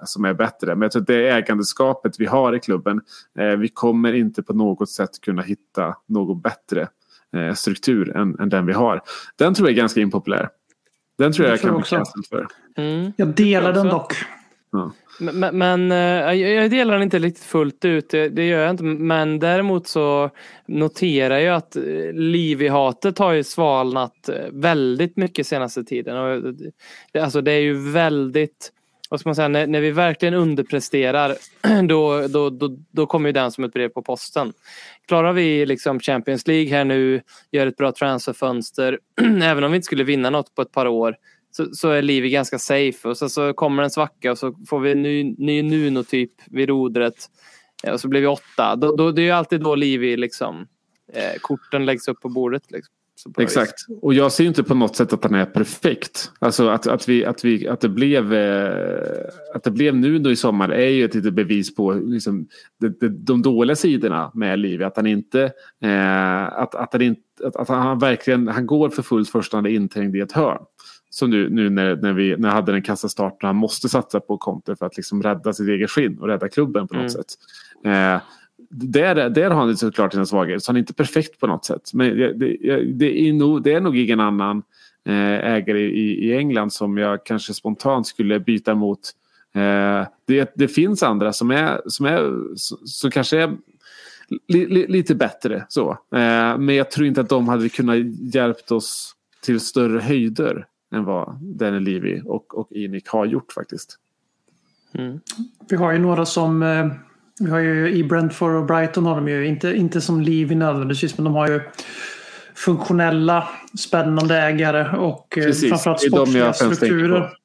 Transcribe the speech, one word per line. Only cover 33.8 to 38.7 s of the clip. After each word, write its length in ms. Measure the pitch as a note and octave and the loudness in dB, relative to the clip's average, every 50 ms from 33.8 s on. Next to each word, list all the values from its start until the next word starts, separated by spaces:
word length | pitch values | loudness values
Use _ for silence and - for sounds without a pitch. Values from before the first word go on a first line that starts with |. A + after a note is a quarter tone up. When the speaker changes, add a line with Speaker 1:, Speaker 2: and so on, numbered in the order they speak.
| B2 A#2 | -4 -4
Speaker 3:
på 120 | - B2+ | -4 -6
posten. 520 | A#2 - B2 A#2+ - - - D#3 C#3 A2 - _ _ - - - - - - _ _ | -8 -6 -8 -8 -8 -6 -4 -4 -4 -4 -6 _ _ -20 -20 -20 -20 -20 -20 _ _
Klarar 260 | - F3+ E3 E3 F3 F3+ | 0 2 4 4 4 2
vi 320 | F#3 E3+ D#3+ D3+ D3 C#3+ | 2 2 2 2 2 2
liksom 340 | C3+ C3+ A#2+ - D3 C3+ C3+ | 0 -2 -2 -2 -2 -4 -2
Champions 480 | - - C3+ B2 A2 - C3+ A#2+ - | -2 -2 -2 -2 -2 -2 -4 -2 0
League 220 | - D#3+ D#3+ D#3 C#3 | 0 0 2 2 0
här 160 | C#3+ C#3+ C#3 | 0 0 2
nu, 360 | C3+ C3+ C3 C3 C3 C3 B2+ - _ - - _ _ | 2 2 2 2 2 0 -2 -4 _ -20 -20 _ _
gör 160 | - D3 C3+ | -2 0 0
ett 100 | C3 B2 | 0 0
bra 140 | - C#3+ C3+ | 0 -2 -2
transferfönster, 1080 | A#2+ - C#3+ C#3 C3 A#2+ - - A#2+ - C#3 B2+ B2 A#2+ A2+ - | 0 0 -2 -2 -2 -2 -4 -6 -6 -4 -4 -4 -2 -4 -6 -6